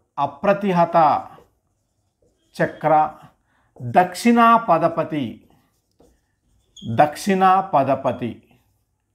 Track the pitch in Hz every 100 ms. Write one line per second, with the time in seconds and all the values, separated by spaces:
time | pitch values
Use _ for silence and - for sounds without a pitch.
0 | _ - 143 - 202 196 202 175 170 170
1 | 151 117 - - _ _ _ _ _ _
2 | _ _ _ _ _ - 170 - 151 156
3 | 156 - - _ _ _ _ - 120 120
4 | 180 - 233 240 226 233 - 165 165 -
5 | 156 151 117 - _ _ _ _ _ _
6 | _ _ _ _ _ _ _ - - 113
7 | - - - 190 190 190 190 147 131 135
8 | - 151 120 - _ _ _ _ _ _
9 | _